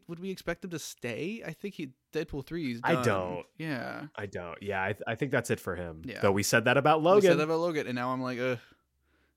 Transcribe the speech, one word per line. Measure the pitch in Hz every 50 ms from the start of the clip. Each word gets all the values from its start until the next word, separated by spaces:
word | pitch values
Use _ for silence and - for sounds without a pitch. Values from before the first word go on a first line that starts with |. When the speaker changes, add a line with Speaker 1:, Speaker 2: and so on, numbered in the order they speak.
| - -
Speaker 1:
would | 170 165
we | 185 190
expect | 185 - - 175 175 - -
him | 185
to | 170 147
stay? | - - - - - 117 113 - 147 190 226 226 -
I | 160
think | 156 - - 202 -
he, | - 156 131 - _ _ _ -
Deadpool | 156 170 - 160 139 127
three | - 160 175 156 127 117
is | 117 120
Speaker 2:
I | 147 170
Speaker 1:
done. | 127 120
Speaker 2:
don't. | 113 101 95 92 90 90 87 - - _ -
Speaker 1:
Yeah. | 160 160 139 120 123 127 117 117 147 147 -
Speaker 2:
I | - 104 95
don't. | - 92 87 85 82 -
Yeah, | 101 101 98 95 95
I, | 98 104
th-, | - - -
I | 113
think | - 147 131
that's | 143 120 - -
it | 113 -
for | - 98 87
him. | 87 87 85 80 80 82
Speaker 1:
Yeah. | 87 98 -
Speaker 2:
Though | - 101
we | 98 101 101
said | - - 117 110
that | 123 127 139
about | 131 151 156 156
Speaker 1:
We | 156 175
Speaker 2:
Logan. | 196 208 190 180
Speaker 1:
said | 170 143
that | 151
about | 156 165 160
Logan, | 170 175 160 147 107 117
and | 123
now | 123 123 127
I'm | 131 127
like, | 127 127 123 120
ugh. | 127 127 123 117 - - _ _ _ _ _ _ _ _ _ _ _ _ _